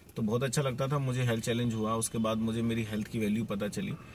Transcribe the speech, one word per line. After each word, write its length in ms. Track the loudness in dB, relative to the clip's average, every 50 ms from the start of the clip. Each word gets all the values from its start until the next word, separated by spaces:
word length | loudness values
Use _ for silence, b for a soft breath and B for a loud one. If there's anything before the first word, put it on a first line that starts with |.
| B B -4
तो 60 | -2
बहुत 220 | 0 0 2 2 0
अच्छा 180 | 0 0 0
लगता 260 | 0 0 0 0 0
था। 120 | 0 0 0
मुझे 240 | 0 0 0 2 2
health 200 | 2 2 0 0
challenge 300 | 0 0 2 2 0 0
हुआ, 200 | 0 0 0 0
उसके 240 | 0 0 0 0
बाद 200 | 0 2 2 2
मुझे 240 | 2 0 0 0 0
मेरी 220 | 2 2 2 0 0
health 240 | -2 -2 -4 -4
की 120 | -2 -2 0
value 260 | 2 2 2 0 0
पता 220 | -2 -2 -2 -2
चली। 240 | -2 -2 -2 -4 -4 -4 B B B